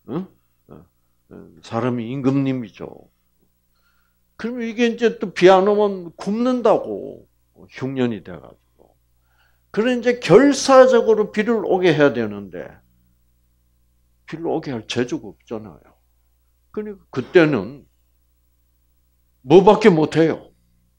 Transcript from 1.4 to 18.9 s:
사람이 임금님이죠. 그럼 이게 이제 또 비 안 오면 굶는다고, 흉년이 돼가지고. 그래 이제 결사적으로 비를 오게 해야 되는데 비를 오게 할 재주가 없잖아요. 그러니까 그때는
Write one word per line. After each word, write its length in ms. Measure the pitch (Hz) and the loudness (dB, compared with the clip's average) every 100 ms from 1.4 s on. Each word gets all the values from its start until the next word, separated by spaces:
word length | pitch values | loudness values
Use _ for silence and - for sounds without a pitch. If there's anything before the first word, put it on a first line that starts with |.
| 87 82 | -20 -20
사람이 460 | - 113 123 123 113 | -10 -6 -4 -6 -8
임금님이죠. 1000 | 139 131 139 135 131 104 - 82 - _ _ _ _ _ _ _ _ _ _ _ _ _ - | -6 -2 -2 -2 -6 -10 -16 -18 -18 _ _ _ _ _ _ _ _ _ _ _ _ _ -14
그럼 260 | 226 247 | -12 -8
이게 240 | 226 220 240 | -8 -2 -2
이제 320 | 233 233 233 | 0 -2 -2
또 140 | 196 | -8
비 160 | - 180 | 4 6
안 160 | 190 196 | 6 4
오면 440 | 208 208 190 170 - | 0 0 -4 -12 -12
굶는다고, 1120 | 196 214 247 254 220 160 113 95 101 87 _ _ _ _ 90 | -8 -4 -2 0 0 0 -2 -10 -12 -16 _ _ _ _ -20
흉년이 520 | - 131 131 123 104 | -12 -10 -4 -4 -4
돼가지고. 720 | 87 82 60 - _ _ _ _ _ _ _ _ _ _ _ | -12 -20 -20 -20 _ _ _ _ _ _ _ _ _ _ _
그래 240 | 196 240 247 | -4 -2 -2
이제 220 | 240 240 | -2 -4
결사적으로 1120 | - 196 285 269 - 262 254 226 214 214 208 | 4 6 6 2 4 6 8 4 2 0 0
비를 300 | 208 208 226 - | -4 -4 -4 -2
오게 260 | 185 180 | 0 0
해야 200 | 147 143 | 2 2
되는데 520 | 120 110 101 98 85 - - _ _ _ _ _ _ _ _ _ _ _ _ _ _ - | 0 -6 -10 -14 -16 -18 -20 _ _ _ _ _ _ _ _ _ _ _ _ _ _ -18
비를 200 | 160 165 | -10 -6
오게 240 | 143 151 | -6 -6
할 160 | 120 - | -10 -8
재주가 400 | 120 127 107 104 | -6 -4 -6 -10
없잖아요. 520 | - _ 113 107 69 _ _ _ _ _ _ _ _ _ | -20 _ -14 -14 -20 _ _ _ _ _ _ _ _ _
그러니까 340 | - 214 202 _ | -14 -14 -16 _
그때는 760 | - 233 180 156 123 98 139 _ _ _ _ _ _ _ _ _ _ _ | -12 -2 0 2 -2 -6 -14 _ _ _ _ _ _ _ _ _ _ _